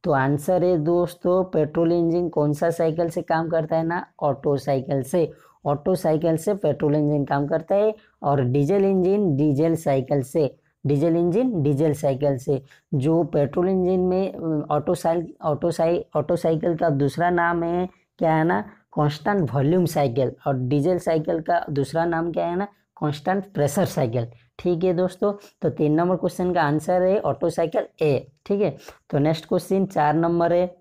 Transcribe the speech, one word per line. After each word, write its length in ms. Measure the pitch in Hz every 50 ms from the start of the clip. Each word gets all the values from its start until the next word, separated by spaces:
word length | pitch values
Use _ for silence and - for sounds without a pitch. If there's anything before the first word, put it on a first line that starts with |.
| -
तो 80 | 180
आंसर 520 | 151 135 131 135 143 147 - - 185 180 165
है 140 | 180 180 165
दोस्तों, 640 | 147 165 175 175 175 170 175 - - 175 180 185 185
पेट्रोल 480 | 185 - 160 151 147 151 156 170 165
इंजन 360 | 170 175 170 165 165 175 175 170
कौन 240 | 165 156 147 147
सा 180 | 147 147 180 170
साइकिल 380 | 165 165 170 160 156 160 170 165
से 140 | 160 180
काम 260 | 165 - 165 160 165 165
करता 280 | 170 160 156 156 165
है 100 | 160 160
ना? 200 | 165 170 180 - - _ -
ऑटो 340 | - 147 135 - - 156 143
साइकिल 460 | 139 - - 139 135 120 - 139 139
से। 300 | 127 - - 180 160 - - - - - _ _ _
ऑटो 280 | 151 147 156 - - 190
साइकिल 420 | 175 - 165 156 151 160 165 165
से 180 | 160 160 - -
पेट्रोल 400 | 196 - 151 139 143 - 147 143
इंजन 300 | 151 151 147 151 147 139
काम 220 | 127 147 143 147
करता 280 | 143 160 160 160 - 196
है। 200 | 202 208 220 214 214 _ _ _ _
और 220 | - 143 143 139 131
डीजल 400 | 123 123 143 143 143 196 202 196
इंजन 520 | 196 196 190 180 180 196 208 208 180 143
डीजल 380 | 131 151 151 143 131 156 165 165
साइकिल 480 | 165 - 151 139 135 123 - 147 143
से, 340 | 127 123 - 170 151 127 - _ _ _ _ _ _
डीजल 300 | 131 147 139 147 170 165
इंजन 460 | 170 175 180 165 220 254 262 233 175
डीजल 300 | 135 143 147 135 160 160
साइकिल 460 | 143 143 - 143 139 123 143 143 139 127
से। 240 | 127 - 143 131 - _ - _ _ _ -
जो 300 | 139 123 151 160 165 175
पेट्रोल 440 | 156 160 156 143 - - 180 175 185
इंजन 320 | 190 185 180 180 190 180
में, 320 | 180 185 185 185 196 190
अ, 340 | - - 165 165 160 151 143 -
ऑटो 240 | 147 147 147 196 180
साइ-, 320 | 170 - 165 165 175 165 - - _
ऑटो 280 | - 160 147 127 - 170
साइ-, 320 | 160 - 165 165 170 170 - _ _
ऑटो 200 | 151 147 - 175
साइकिल 400 | 165 - 165 165 156 - 175 170
का 120 | 160 175 170
दूसरा 420 | 147 135 143 139 - - 170 175
नाम 340 | 175 175 170 170 175 170 165
है 240 | 170 175 175 185 180 - _ _ _ _ _
क्या 160 | - 160 156
है 100 | 156 160
ना? 160 | 170 180 202 208 - - _ _ _ -
कांस्टेंट 540 | 156 147 147 147 - - - 202 202 165 120 113
वॉल्यूम 300 | 143 131 143 170 185 180
साइकिल। 480 | 160 - 160 143 135 117 135 131 120 - - -
और 120 | 147 135 127
डीजल 400 | 127 123 147 147 139 175 185 175
साइकिल 420 | 175 - 160 160 156 - 170 165
का 260 | 160 - 175 170 - -
दूसरा 340 | 151 139 139 - - 165 165
नाम 280 | 175 165 165 170 175
क्या 140 | 170 180 170
है 100 | 170 175
ना? 120 | 180 202 202 _ _ _ _ _ -
कांस्टेंट 520 | 156 151 147 151 - - 185 202 196 -
प्रेशर 320 | - 143 147 147 147 208 185
साइकिल। 420 | - - - 139 120 113 123 117 117 - - _ _ _ -
ठीक 260 | - 180 180 165 180
है 100 | 185 180
दोस्तों, 380 | 165 185 185 180 - - 208 202 202 - - _ _
तो 80 | - 160
तीन 220 | 151 - 156 147
नंबर 240 | 151 160 170 180 185
क्वेश्चन 360 | 175 - 175 - - 185 180
का 100 | 180 175
आंसर 400 | 160 143 147 156 147 190 180 185
है 180 | 185 185 190 214
ऑटो 300 | - 151 135 - - 170
साइकिल 360 | 160 - 170 165 - 233 - - _ _
ए। 280 | 165 151 139 117 - - _ _ _
ठीक 140 | - 196 202
है, 160 | 214 165 120 - - - - - _ _
तो 80 | - 143
नेक्स्ट 280 | 143 156 160 160 -
क्वेश्चन 400 | - 180 180 180 - 190 196 190
चार 280 | 185 - 170 151 147 151
नंबर 380 | 160 170 170 170 170 170 170
है 240 | 170 175 180 180 - _